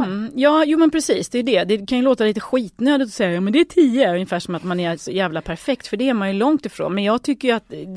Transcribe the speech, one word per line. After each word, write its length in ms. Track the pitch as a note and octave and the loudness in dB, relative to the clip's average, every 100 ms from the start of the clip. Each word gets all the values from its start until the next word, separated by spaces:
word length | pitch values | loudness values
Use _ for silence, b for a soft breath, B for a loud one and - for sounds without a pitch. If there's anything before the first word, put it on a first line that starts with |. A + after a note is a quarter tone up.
Mm. 260 | G3 G3 A3+ | -2 -4 -6
Ja, 300 | B3 C#4+ D#4 | 0 4 4
jo, 140 | D4+ D#4+ | 4 4
men 120 | D#4+ | 2
precis, 380 | D#4+ - F#3+ F3 | 2 0 -2 -2
det 100 | B3 | -4
är 40 | |
det. 220 | A#3+ - | 2 2
Det 220 | F3+ G#3+ G3 | 2 -2 -2
kan 120 | B3 | 0
ju 60 | |
låta 200 | C4 B3 | 2 2
lite 160 | G#3+ G#3 | 0 -2
skitnödigt 680 | - C4 G#3 - B3+ C#4+ A#3+ | -2 -2 -2 -2 0 2 0
att 60 | |
säga, 180 | - F#3 | -2 -2
"Ja, 80 | F3 | 0
men 120 | G3 | 2
det 80 | C4+ | 2
är 40 | |
tio", 480 | E4+ F4+ C#4 B3 G#3 | 2 4 4 4 2
ungefär 260 | F3 F#3 F3 | 0 -2 -4
som 160 | F3 | -4
att 100 | E3 | -6
man 160 | D#3+ F3+ | -4 -4
är 160 | E3+ E3 | -2 -4
så 140 | - | -6
jävla 300 | F#3 F3+ D#3+ | -4 -2 -4
perfekt, 460 | E3 E3+ - B3+ - | -8 -8 -4 -6 -6
för 100 | G#3 | -2
det 120 | C4 | 0
är 60 | |
man 140 | A3+ G3 | 0 0
ju 60 | |
långt 320 | G3 C4 D4+ G3+ | 0 2 0 -2
ifrån. 280 | - D3+ | -6 -4
Men 100 | F#3+ | -2
jag 180 | G3+ A#3+ | 0 0
tycker 260 | D4 C4 C4 | -2 -2 0
ju 60 | |
att 140 | A3+ - D#3 F3+ | -2 -4 -14 -12